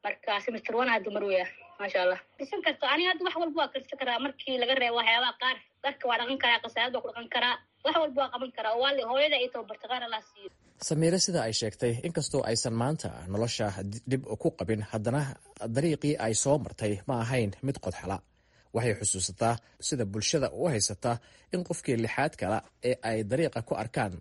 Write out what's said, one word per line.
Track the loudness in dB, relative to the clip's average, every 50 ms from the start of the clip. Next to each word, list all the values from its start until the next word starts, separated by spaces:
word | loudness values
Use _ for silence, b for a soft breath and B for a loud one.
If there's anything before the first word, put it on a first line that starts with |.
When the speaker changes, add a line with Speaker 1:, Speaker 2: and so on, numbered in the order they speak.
| -4
Speaker 1:
Marka | -6 -6 -4 -2 -2 -2 0
semester | 0 -2 -4 -4 -6 -2 0
one | 2 4 4
hadda | 2 2 0 -2
mar | -4 -2 0
weya, | 2 2 2 0 0 -8 -14 -20 -20 -10
maasha | -8 -6 -2 0 2
Allah. | 4 4 2 2 -6 _ _
Dhisan | -10 -8 -6 -6 -2
karto, | -2 -2 -2 0 0
aniga | 2 2 4 4 2
hadda | 0 0 -2
wax | -2 0
walba | 0 -2 0 2
waa | 0 0 0
karsan | -2 -8 -8 -8 -8
karaa | -4 -2 -2 -2 -2
markii | -2 -4 -6 -6 -6 -4 0
laga | 0 2 2 4
reebo | 2 2 2 2
waxyaabaha | 2 4 4 4 4 4 2 0 0
qaar. | -2 -2 -2 -2 -8 _ _ _
Dharka | -4 -4 -4 -2 0
waa | 0 0
dhaqan | 0 0 -2 0
karaa, | 2 4 4 4 4
qasaayad | 0 -4 -2 -2 0 0 0
waa | -4
ku | -6 -6
dhaqan | -10 -10 -10 -4
karaa, | -2 0 2 2 0 -2 -6 _ _ _
wax | -2 2 4
walba | 4 2 2 2 0
waa | 0 0
qaban | -2 -6 -6 -6
karaa. | -6 -4 -2 0 2
Oo | 2
waa | 2 2 2
la-, | 0 0
hooyada | 0 2 4 4 4 4
ay | 2 0 -2
tababartay, | -4 -8 -8 -8 -12 -14 -6 -6
qaar | -6 -6 -4
Allah | -6 -8 -8
siiyo. | -8 _ _ -18 -18 -18 _ _ _ -20 _ _
Speaker 2:
Samiire | -4 -2 0 2 4 4 4 4
sida | 2 2 2 0
ay | 0 0 -2
sheegtay, | -2 -2 -4 -2 0 0 0 0 0
inkastoo | -4 -4 -2 -2 -2 0 0 0 0
aysan | 2 0 0 0 0 0
maanta | 2 2 2 0 -2 -4 -8 -8 -8 -8
nolosha | -4 0 0 0 0 0 0 -2 -2 -2 -4
di-, | -6 -6 -8 -8 -2
dhib | -2 -2 -2 -2 -6 -6
ku | 0 0 -2
qabin, | 0 0 0 0 0 0
haddana | 0 -4 -4 -2 0 2 2 2 0 -2 -6 -12 -18 -20 -12 -8 -6
dariiqii | -2 0 2 2 2 2 2 2 0 0
ay | 2 0 0 2
soo | 2 4 4 4
martay | 2 2 -6 -6 -2 0 0 0 -2 -2
ma | -2 -2 0
ahayn | 0 0 2 2 0 0 -2 -4
mid | -4 -4 -4 -2
qodxala. | -6 -6 -6 -6 -6 -6 -6 -6 _ _ b b b b b b b b -2
Waxay | 0 2 2 0
xusuusataa | 0 0 -2 0 0 -2 -4 -2 2 2 2 2 0 b b b
sida | b -6 -4 -2 -2 -2
bulshada | -2 -2 -2 0 2 2 2 2 0
u | -2 0 0
haysata | 2 2 2 0 0 -2 -2 0 0 0 0 b b b b b b
in | -4 -4 -4
qofkii | -4 -6 -4 0 0 0
lixaad | 2 0 0 0 0 0 0 0
kala | -2 -2 0 0 -2 -2 -8 _ _
ee | 0 0 0 0
ay | 0 -2 0 0
dariiqa | 0 0 2 2 2 2 0 -4
ku | -4 -2 -4
arkaan | -4 -4 -2 -2 -2 -2 -2 -4 -8